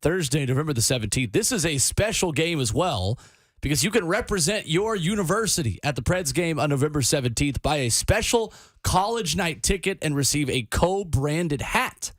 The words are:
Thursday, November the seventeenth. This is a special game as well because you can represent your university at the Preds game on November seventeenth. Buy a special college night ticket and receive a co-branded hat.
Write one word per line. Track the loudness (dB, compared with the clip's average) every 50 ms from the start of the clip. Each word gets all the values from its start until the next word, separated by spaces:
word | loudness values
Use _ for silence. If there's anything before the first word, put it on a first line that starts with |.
Thursday, | 2 0 0 0 -2 0 0 0 0
November | 0 0 0 0 0 -2
the | 0
seventeenth. | 0 0 0 0 -2 -4 -2 -2 -2 0
This | 0 0 0 0
is | 0 0 0
a | 0 0
special | 0 0 0 2 0 0 0 0 0 -2 -2
game | 0 0 0 0 0 0
as | -2 0 0
well | 0 0 0 0 -2 -2 -2 -2 -4 -6 -20 _ _ _ _ _ _
because | -2 -2 0 2 0
you | 2
can | 2 2 2
represent | 2 0 -2 0 -2 -2 0 0 0 0 -2 -2
your | 0 0 0 0 0 -2
university | -2 -2 -2 0 0 0 0 0 0 0 0 0 0 0 -2 -4 -2 -2
at | -4 -4
the | -2
Preds | 0 0 0 0 0 -2 0
game | 0 0 0 0 0
on | 0 0
November | 2 2 0 0 0 0
seventeenth. | 0 2 2 2 0 0 0 0 0 0 0 -2
Buy | -2 0 0
a | 0 0 0
special | 0 0 2 2 2 2 2 2 2 2 0 0 -6 -16 -20 -20 _ _ _
college | 0 2 2 2 2 0 -2 -2 -2 -2
night | 0 0 -2 -2 -2
ticket | 0 0 0 0 0 -2 -2 0
and | -2 -2 0
receive | 2 2 2 2 2 0 0
a | 0 -2 -2
co-branded | -2 0 2 2 2 2 0 -2 0 0 0 0 2 0 0 0 0 -2 -2
hat. | -4 -2 0 0 0 0 -4 -8 -12 -12 -12